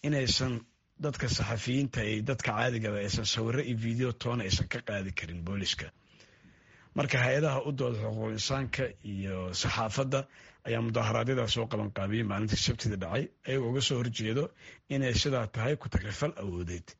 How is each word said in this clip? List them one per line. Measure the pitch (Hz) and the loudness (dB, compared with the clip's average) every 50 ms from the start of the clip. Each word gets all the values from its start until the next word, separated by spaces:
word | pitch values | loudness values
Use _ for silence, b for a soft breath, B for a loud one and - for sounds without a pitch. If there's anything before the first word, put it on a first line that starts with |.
| - | 2
inaysan | 147 151 143 131 120 - - 131 131 120 113 - _ _ _ _ _ _ - | 2 2 2 2 2 2 2 2 0 -2 -4 -6 _ _ _ _ _ _ -4
dadka | 143 147 135 - - 120 | -4 -4 -2 -2 0 0
saxafiyiinta | - - 110 104 117 107 - 123 123 135 143 135 - 120 110 | 0 0 0 0 -2 -2 0 0 2 2 2 0 0 0 0
iyo | 104 110 107 107 | 0 0 0 0
dadka | 110 107 107 - - 107 | -2 -2 -2 0 -2 0
caadigaba | 107 117 127 123 113 110 107 104 101 | 2 2 2 2 0 -2 0 -2 -2
aysan | 101 101 101 117 110 | -2 0 0 0 0
sawirro | 104 - 117 113 113 117 135 | 0 0 0 0 0 0 0
iyo | 147 123 123 | 0 0 -2
fiideo | 110 113 117 113 117 127 123 117 | 0 0 0 0 2 0 0 -2
toona | - - 123 120 120 107 | -2 -2 -2 -2 0 0
aysan | 95 95 - - | 0 2 0 0
ka | - - 120 | 0 -2 -6
qaadi | - - 104 101 95 95 92 | -4 -4 -4 -2 -2 -4 -4
karin | - - 80 85 87 82 | -6 -6 -6 -8 -6 -4
booliska. | 87 98 101 98 - - - 78 71 - _ B B B B B B B B B B B B B B B B B B B | -4 -4 -2 -2 -2 -2 -4 -4 -12 -12 _ B B B B B B B B B B B B B B B B B B B
Marka | - 143 127 - | 0 0 2 4
hay-adaha | 127 123 123 131 143 156 156 135 131 - | 4 4 4 4 4 4 4 2 2 0
u | 151 | -2
dooda | 143 127 135 123 120 107 | -2 0 0 0 0 0
xuquuqul | 107 110 110 110 110 110 110 | -2 -2 -2 -2 -2 -2 -2
insaanka | 110 101 - 135 135 135 120 - - 135 120 104 - - | -2 0 0 0 0 0 -2 0 -2 -2 -2 -4 -10 -10
iyo | 104 101 98 98 98 95 92 92 92 90 | -6 -4 -4 -4 -4 -4 -4 -4 -4 -2
saxaafadda | - - 110 95 113 113 110 - 135 135 131 135 135 135 B B B B B B B B | 0 0 0 2 0 0 0 0 0 0 2 2 0 -2 B B B B B B B B
ayaa | 120 117 113 | -2 0 0
mudaharaadyada | 113 117 110 117 110 110 113 113 117 120 135 127 117 | 0 2 2 2 2 4 2 2 2 2 2 2 2
soo | 110 - 120 113 | 2 2 0 0
qaban | 113 - 107 104 104 98 | 0 0 -2 -2 -2 -2
qaabiyey | - 98 98 107 113 117 | -2 -2 0 2 0 0
maalintii | 101 98 98 107 107 101 | 0 0 0 2 2 2
Sabtida | - - - 123 - - 113 104 | 2 2 2 0 0 0 -2 0
dhacay, | 95 90 82 95 123 - - _ _ _ | 0 -2 -2 0 -2 -2 -2 _ _ _
ayagoo | - 131 135 123 117 | -2 0 0 2 2
uga | 123 139 | 2 2
soo | 131 - 143 | 2 2 2
horjeedo | 120 120 120 113 - 110 110 113 135 151 - B B B B B B B _ | 2 0 -2 -2 -2 -2 0 0 0 0 -2 B B B B B B B _
inay | 139 139 135 127 117 | 0 2 2 4 4
sidaa | - - 147 135 127 113 | 4 4 4 2 2 0
tahay | 101 - 117 110 127 151 | -2 -2 0 0 0 0
ku | 147 - - | 0 -2 0
takrifal | - - 98 104 107 - 143 135 - | 0 0 0 0 -4 -2 -2 -2 -2
awoodeed. | - 98 98 87 87 90 85 87 85 - - - | -4 -6 -4 -4 -4 -4 -4 -6 -6 -8 -12 -20